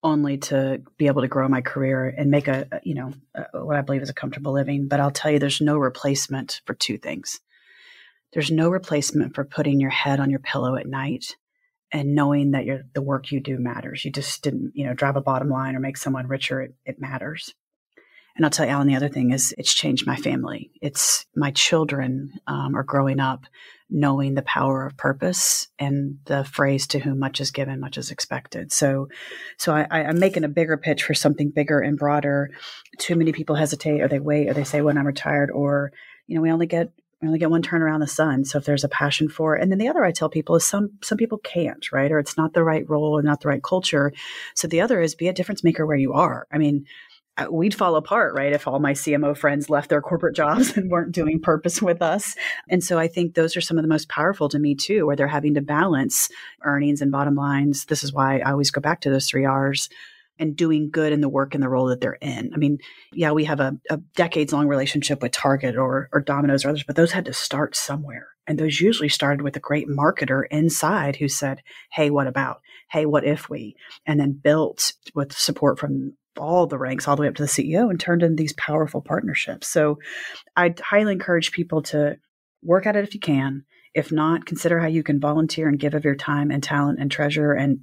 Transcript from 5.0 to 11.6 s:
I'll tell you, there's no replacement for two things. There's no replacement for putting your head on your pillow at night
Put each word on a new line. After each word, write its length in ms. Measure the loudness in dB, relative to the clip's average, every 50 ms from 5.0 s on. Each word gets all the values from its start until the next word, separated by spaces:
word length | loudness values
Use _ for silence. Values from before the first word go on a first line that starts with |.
I'll 100 | 2 0
tell 200 | 0 -2 0 2
you, 80 | 2 2
there's 240 | 2 2 0 0 2
no 160 | 2 2 2
replacement 840 | 2 0 -2 -2 -2 -2 0 0 -2 -4 -6 -8 -6 -8 -10 -12 _
for 80 | -10 -8
two 240 | -6 -4 -6 -6 -6
things. 420 | -6 -10 -10 -10 -10 -12 -12 -12 _ _ _ _ _ _ _ -20 -20 -20 -20 -20 -20 -20 _ _ _ _ -4
There's 160 | -2 -2 0
no 180 | 2 2 4 4
replacement 680 | 2 0 -2 -2 -2 -2 -2 0 0 0 0 0 -2
for 100 | -6 -8
putting 360 | -6 -4 -2 0 2 2 2
your 80 | 2 2
head 320 | 0 -2 0 0 0 0
on 80 | 2 0
your 120 | 0 -2
pillow 360 | -4 -4 -4 -2 -2 -2 -2
at 100 | -4 -6
night 480 | -6 -8 -6 -4 -4 -6 -6 -8 -12 -16 _ _ _ _ _